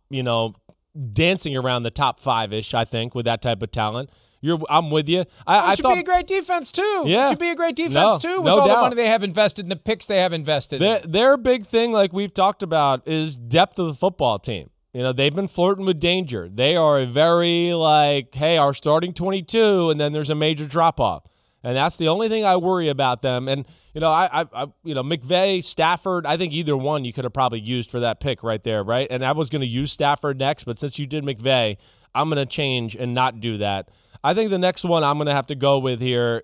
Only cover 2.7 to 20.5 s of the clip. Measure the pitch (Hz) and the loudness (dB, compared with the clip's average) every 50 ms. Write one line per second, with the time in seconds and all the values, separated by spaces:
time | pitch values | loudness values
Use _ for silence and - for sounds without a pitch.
2.7 | - 117 113 - - 113 113 120 - 123 113 117 117 110 - 123 117 98 110 101 | -2 -2 -2 -2 -4 -6 -6 -6 -6 -4 -2 -2 -2 -2 -2 -4 -4 -4 -6 -8
3.7 | - 117 107 107 110 120 139 - _ _ _ _ _ _ - 151 170 156 156 - | -4 -4 -4 -4 -4 -6 -10 -12 _ _ _ _ _ _ -2 -2 -2 -2 -2 2
4.7 | 147 160 170 151 147 156 151 147 170 185 170 - _ - - - 185 208 185 349 | 2 2 2 2 -2 -2 0 0 0 -2 -2 -4 _ -12 0 2 2 4 4 4
5.7 | 202 - 277 254 247 359 320 370 359 359 359 - 381 392 302 - 359 349 269 - | 2 2 4 2 2 2 2 0 0 0 0 -2 -4 -4 -2 -2 -4 -4 -4 -4
6.7 | - 339 392 427 415 370 302 151 180 226 269 277 294 285 339 339 339 330 339 330 | -4 -2 -2 0 0 0 0 2 2 2 2 2 0 0 -2 -4 -2 -2 -2 -2
7.7 | 254 - 233 233 135 151 175 220 208 151 - 339 359 381 - - 185 277 277 269 | -2 -2 -4 0 2 4 4 4 2 2 -2 -4 -4 0 2 4 4 6 6 6
8.7 | 214 240 233 247 247 233 233 220 226 226 202 196 160 208 208 202 - - 190 170 | 4 4 2 2 2 0 2 2 2 2 0 -2 0 2 0 0 0 -6 -8 -8
9.7 | 190 156 _ 220 220 180 - - 202 185 180 180 170 160 147 151 151 143 - - | -8 -6 _ -4 -4 -4 -4 -2 2 2 2 2 -2 -4 -2 -2 -2 -2 -2 -6
10.7 | 147 135 170 208 226 196 160 165 156 202 240 262 285 262 220 254 247 247 196 - | -2 0 2 2 2 0 -2 -2 0 4 4 4 4 4 4 0 0 0 0 0
11.7 | - 226 233 240 226 214 196 180 175 196 202 185 - - 190 196 208 - 196 160 | 0 2 2 2 2 2 2 2 0 -4 -6 -4 0 2 2 2 0 -2 -4 0
12.7 | 160 156 143 139 135 127 - - 160 160 156 160 139 123 117 117 120 160 190 - | 2 2 4 2 2 0 -2 -4 -2 -2 -2 -4 -6 -10 -8 0 2 2 2 2
13.7 | _ - 180 165 143 - - 196 185 - 143 120 107 98 - - 110 90 69 - | _ -4 -4 -4 -2 0 -2 -2 0 0 0 0 0 -2 -4 -8 -8 -8 -10 -14
14.7 | _ _ _ _ - 123 127 127 127 131 135 151 147 190 196 180 - - 175 190 | _ _ _ _ -8 -4 -2 -2 0 2 0 0 0 -2 -6 -4 -2 0 2 2
15.7 | 202 190 196 190 180 151 170 170 180 190 180 139 120 98 85 87 98 110 127 147 | 2 0 0 -2 -2 0 0 0 0 0 -2 -4 -6 -8 -8 -8 -2 0 2 2
16.7 | 175 170 160 151 147 139 127 123 120 143 156 170 170 170 170 170 170 170 170 175 | 4 4 4 4 4 4 2 0 2 2 4 4 4 4 2 2 2 0 0 0
17.7 | 175 165 160 156 151 151 147 147 143 143 123 - - 131 151 160 170 160 143 139 | 0 2 4 4 6 6 4 4 2 0 -2 -6 -6 -2 0 2 4 4 2 2
18.7 | 135 - - 147 151 160 175 180 - - 175 190 190 196 165 - - 226 220 214 | 0 -2 0 2 2 2 0 -2 -6 -4 -4 -2 -2 -4 -4 -2 2 4 4 4
19.7 | 202 185 170 160 151 147 147 147 147 156 147 139 156 151 156 156 | 4 4 2 2 2 0 0 -2 -2 -4 -4 -2 -2 0 0 0